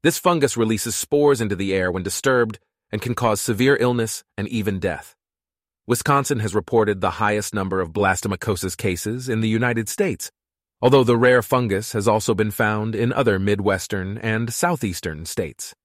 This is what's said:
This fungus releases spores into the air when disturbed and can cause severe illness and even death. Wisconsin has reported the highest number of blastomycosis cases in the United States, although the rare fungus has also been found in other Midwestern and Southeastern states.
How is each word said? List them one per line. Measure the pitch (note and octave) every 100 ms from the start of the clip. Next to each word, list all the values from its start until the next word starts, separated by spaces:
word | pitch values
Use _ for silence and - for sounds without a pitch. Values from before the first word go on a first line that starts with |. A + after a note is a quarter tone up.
This | E3+ -
fungus | F#3 E3+ C#3 A#2+
releases | A2+ A2 A#2 -
spores | - D3 D3 B2+
into | A2 F#2
the | G2 F#2+
air | F#2
when | F2+
disturbed | F2+ - C#3 B2+ A2+ G#2+ _ _ _
and | G#2+
can | A#2+
cause | A#2 A#2+ G#2
severe | - G#2+ C3 C#3
illness | B2 B2 A2+ - _ -
and | G2
even | A#2 G#2 F#2+
death. | F#2+ D2+ - _ _ _ _ _ _ _ -
Wisconsin | A#2+ - C#3 C3 B2+
has | G#2+ G2+
reported | - A#2 G#2 F#2+
the | F#2+
highest | - G#2 G#2 -
number | G#2+ F#2+ F#2+
of | E2+
blastomycosis | D#2+ F#2+ F#2 G#2 F#2 - F#2 F#2 -
cases | G2+ F2 G#2 B2 B2+
in | A2+
the | A2
United | A2 B2 A#2 A2
States, | - G3 G#2+ - _ _ _ _ _
although | B2 C3+
the | A#2+ A#2+
rare | B2 B2+
fungus | - B2+ A#2+ G2 A2+
has | A2 G#2
also | A2 -
been | G#2+ G#2+
found | - G#2+ G#2+ A2 A2
in | A#2+
other | - A#2 F#2+
Midwestern | G2 G#2 G2+ F#2+ - G2 F#2 G#2+
and | A2+ A2 A#2
Southeastern | - F3 E3 G#2+ F2+ F2 D2+ E2+
states. | - E2 - - -